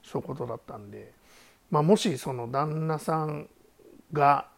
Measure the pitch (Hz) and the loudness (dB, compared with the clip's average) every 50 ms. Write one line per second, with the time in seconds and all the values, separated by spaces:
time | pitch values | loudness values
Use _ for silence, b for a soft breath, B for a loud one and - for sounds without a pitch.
0 | _ - - 143 - - 131 139 131 120 113 113 _ - - 110 101 101 104 107 | _ -6 -8 -8 -6 -6 -8 -8 -8 -8 -8 -10 _ -14 -16 -14 -14 -16 -16 -18
1 | 104 - _ _ b b b b b b b b _ _ 175 151 147 165 214 214 | -18 -20 _ _ b b b b b b b b _ _ 2 4 6 6 6 6
2 | - 202 151 123 - - 131 123 120 117 127 135 147 156 151 156 160 160 156 151 | 4 0 -2 -2 -6 -6 -6 -6 -6 -4 -2 -2 -2 -2 -2 -2 -2 -2 -2 -2
3 | - - 160 160 156 156 151 147 151 - _ _ _ _ _ _ - - - - | -2 -2 -2 -2 -2 -4 -6 -8 -10 -14 _ _ _ _ _ _ -20 -20 -20 -20
4 | _ _ 151 147 143 143 143 139 - - _ | _ _ 0 4 6 6 6 4 0 -8 _